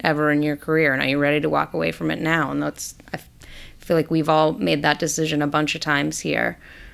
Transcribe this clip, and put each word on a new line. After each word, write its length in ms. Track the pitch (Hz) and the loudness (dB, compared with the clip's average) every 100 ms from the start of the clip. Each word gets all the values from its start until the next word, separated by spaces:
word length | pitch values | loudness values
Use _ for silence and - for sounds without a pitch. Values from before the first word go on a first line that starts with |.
ever 300 | 165 151 151 | -2 2 2
in 100 | 147 | 2
your 140 | 151 147 | 0 -2
career. 360 | - 160 151 | -2 2 2
And 80 | 131 | 2
are 40 | 139 | 0
you 100 | 143 | 0
ready 220 | 143 151 | 2 2
to 80 | 151 | 2
walk 240 | 147 156 | 0 0
away 180 | 165 165 | -2 -2
from 180 | 156 160 | -2 -4
it 100 | 165 | -2
now? 300 | 160 165 139 | 0 0 0
And 120 | 143 | -2
that's, 320 | 147 - - - - | -4 -6 -14 -16 -14
I 40 | - | -14
f-, 100 | - - - - - - | -14 -20 -20 -18 -20 -12
feel 180 | - 165 | 0 0
like 140 | 156 | 2
we've 180 | 160 156 | 2 4
all 240 | 156 156 | 4 4
made 280 | - 160 151 | 2 0 2
that 160 | 151 147 | 2 0
decision 440 | 160 - 156 147 | 0 -2 -2 0
a 40 | 147 | 0
bunch 280 | 151 151 | 2 0
of 60 | 156 | -2
times 380 | 156 143 151 - | -2 0 0 -4
here. 380 | 160 117 120 175 - - - | -2 -2 -2 -4 -16 -20 -20